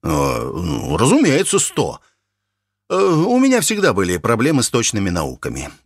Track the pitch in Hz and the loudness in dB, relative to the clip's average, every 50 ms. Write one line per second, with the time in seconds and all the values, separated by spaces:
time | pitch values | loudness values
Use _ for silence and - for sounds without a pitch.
0 | - 80 76 73 71 69 62 58 58 65 - 85 87 82 71 - - - 73 - | -6 -4 -2 0 0 0 -2 -4 -4 -6 -6 -6 -6 -4 -4 -6 -4 -4 -2 0
1 | - 139 226 302 277 170 131 165 190 - - 196 - - - 156 113 139 117 - | 2 2 4 4 4 2 2 2 0 0 0 0 -2 -2 -2 -2 -2 -4 -4 -10
2 | _ _ _ _ _ _ _ _ _ _ _ _ _ _ _ _ _ - - 185 | _ _ _ _ _ _ _ _ _ _ _ _ _ _ _ _ _ -4 -2 0
3 | 196 190 165 151 170 226 247 254 262 269 262 233 147 - 220 208 190 156 107 98 | 2 2 2 2 2 2 2 4 4 4 4 2 2 0 0 0 2 2 2 2
4 | 95 90 90 85 - - - 110 120 151 156 135 113 - - 120 113 - - 104 | 0 0 0 0 0 0 0 2 2 2 2 2 0 0 0 -2 -2 -2 -2 -2
5 | 98 92 87 87 78 67 64 - - 64 60 67 67 - - - - | -2 -2 -2 -2 -4 -4 -6 -8 -10 -10 -8 -8 -10 -12 -14 -18 -20